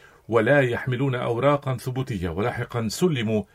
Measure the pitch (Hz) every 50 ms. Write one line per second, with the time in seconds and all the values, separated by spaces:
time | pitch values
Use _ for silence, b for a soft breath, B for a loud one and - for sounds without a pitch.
0 | B B B B B - 107 117 110 120 143 143 131 123 117 107 - 127 123 117
1 | 139 139 127 123 123 123 120 117 127 143 147 143 - 135 127 120 - 131 123 131
2 | 131 - 117 90 85 90 80 90 107 120 - 117 120 - - 120 113 107 - -
3 | - 185 151 123 110 110 110 107 101 b b